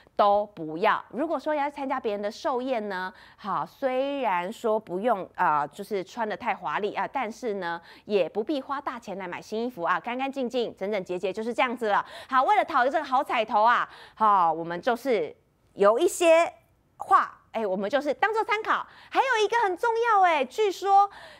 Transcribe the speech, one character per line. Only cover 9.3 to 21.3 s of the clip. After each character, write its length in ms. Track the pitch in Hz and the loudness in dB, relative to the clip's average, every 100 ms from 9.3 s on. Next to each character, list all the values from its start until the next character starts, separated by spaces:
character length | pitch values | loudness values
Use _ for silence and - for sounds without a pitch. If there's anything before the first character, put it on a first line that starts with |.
| 147 | -10
新 240 | - 220 | -8 -6
衣 60 | 240 | -6
服 120 | 247 | -4
啊， 180 | 165 175 | 0 0
干 180 | - 247 | -2 -6
干 120 | 269 | -6
净 180 | 269 240 | -4 -4
净、 260 | 247 208 - | -2 -4 -4
整 140 | 196 | -4
整 120 | 214 | -4
洁 140 | 185 180 | -4 -4
洁 140 | 190 | -4
就 100 | 185 | -4
是 120 | 220 | -4
这 80 | 226 | 0
样 120 | 254 240 | 0 0
子 120 | 220 | 0
了。 160 | 190 - - - | 0 -2 -10 -2
好， 140 | 254 | 2
为 140 | 302 415 | 4 2
了 80 | |
讨 200 | 311 330 | 2 2
这 140 | 254 247 | 2 0
个 60 | |
好 180 | 285 254 | 0 0
彩 220 | 294 254 | 0 -2
头 180 | 220 220 | 0 4
啊， 260 | 220 226 156 - - | 4 4 0 -8 -14
好， 380 | - 220 196 165 | 0 4 4 4
我 120 | 160 | 0
们 160 | 170 175 | -4 -4
就 160 | 247 233 | -2 0
是 380 | 269 214 151 - _ _ _ | 0 0 -2 -8 _ _ _
有 240 | - 196 233 | 2 4 6
一 100 | 349 | 2
些 440 | - 339 330 330 - _ _ _ - | 4 6 6 4 -4 _ _ _ -8
话， 360 | - 370 233 - _ | 2 4 2 -8 _
哎， 120 | 226 | -4
我 120 | 214 196 | -2 -2
们 120 | 202 | -2
就 120 | 277 | -2
是 120 | 285 | -2
当 220 | - 403 | 0 0
作 80 | 440 | 0
参 180 | 403 427 | -2 -2
考。 220 | 427 196 - - - | -2 -4 -4 -16 -4
还 120 | 359 | 0
有 240 | 523 453 | 2 2
一 20 | 415 | 2
个 100 | 466 | 2
很 140 | 415 349 | 0 0
重 120 | 466 453 480 | -2 0 2
要， 120 | 415 | 4
哎， 220 | 359 311 | 4 2
据 280 | 262 - 427 | -2 -2 -2
说 360 | - 381 392 403 - - | 0 4 4 4 -2 -20